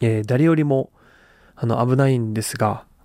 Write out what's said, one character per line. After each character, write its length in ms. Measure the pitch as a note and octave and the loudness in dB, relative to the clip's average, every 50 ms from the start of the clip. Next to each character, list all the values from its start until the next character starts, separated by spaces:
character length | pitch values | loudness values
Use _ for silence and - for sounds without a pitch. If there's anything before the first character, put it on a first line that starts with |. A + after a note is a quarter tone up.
え 180 | A#2+ A2+ A2 A2 | -2 0 0 -2
ー、 60 | A2 | -2
誰 180 | A2 B2 B2+ D#3 | 0 0 2 2
よ 100 | E3 E3 | 2 2
り 80 | D#3 | 2
も、 280 | D3+ D3 C3+ C3+ - - _ _ _ _ _ _ _ _ _ _ _ _ _ | 2 0 0 -2 -2 -6 _ _ _ _ _ _ _ _ _ _ _ _ _
あ 100 | - - | -6 -4
の、 200 | A#2 A2+ - A#2+ | -2 0 0 0
危 80 | B2 B2+ | 0 2
な 120 | C3 C#3 C3+ | 2 2 2
い 100 | C3 A#2+ | 2 0
ん 160 | A2+ A2 G#2+ | -2 -2 -4
で 80 | A2 | -6
す 140 | G#2+ - - | -6 -6 -4
が、 280 | - A2+ G#2+ G2+ - - _ _ _ | -2 -2 -2 -2 -4 -10 _ _ _